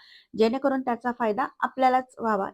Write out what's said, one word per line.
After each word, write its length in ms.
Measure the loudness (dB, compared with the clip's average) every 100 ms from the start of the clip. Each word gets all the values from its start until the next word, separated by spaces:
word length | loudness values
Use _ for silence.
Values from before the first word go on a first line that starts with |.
| -20 -20 _ 0
जेणेकरून 420 | 2 2 -2 -2
त्याचा 320 | -2 -4 -4 -2
फायदा 280 | -2 -2 -4 -4
आपल्यालाच 540 | -6 2 2 2 -2 -6
व्हावा 320 | -2 -2 -4